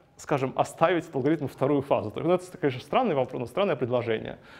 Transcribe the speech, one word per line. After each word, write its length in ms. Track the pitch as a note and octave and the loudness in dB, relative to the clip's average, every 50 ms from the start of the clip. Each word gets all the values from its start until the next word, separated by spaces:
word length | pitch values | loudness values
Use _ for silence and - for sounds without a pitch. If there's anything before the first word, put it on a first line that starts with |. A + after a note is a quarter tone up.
| _ _ _ | _ _ _
скажем, 360 | - - - D#3 C3+ C3 C3 - | -12 -4 -2 0 0 0 -2 0
оставить 480 | - B2+ - - - E3 E3+ F#3 E3 D#3+ | -2 -2 -2 0 2 2 4 4 2 -2
этот 100 | - - | -4 -4
алгоритм 320 | C3+ A#2+ C#3+ E3 D#3 C#3+ | 0 2 2 2 2 0
вторую 360 | A#2+ - - C3+ C#3 D3 C#3 | -6 -4 -2 0 2 2 2
фазу? 280 | C3+ - C#3+ A2+ G2 G#2+ | 2 2 0 0 0 -2
То 80 | - - | -6 -2
есть, 80 | C3 D#3+ | 0 2
ну, 60 | F3+ | 2
это, 240 | F3 - - - - | 0 0 -6 -8 -2
конечно, 220 | - C#3+ B2 B2+ | -2 -2 -2 -2
странный 340 | - - - A3+ C4 A3 D#3 | -6 0 0 2 2 2 2
вопрос, 260 | C#3 B2+ B2 - C#3 | 0 0 -2 -2 -8
но 60 | B2 | -8
странное 300 | A2+ - F3 G3+ G3+ D#3 | -4 -2 0 0 0 0
предложение. 640 | C3+ C3+ A2+ B2 - - A#2 A2 - - - - - - - - - | 0 0 0 0 0 0 0 -2 -2 -2 -6 -12 -12 -16 -20 -20 -20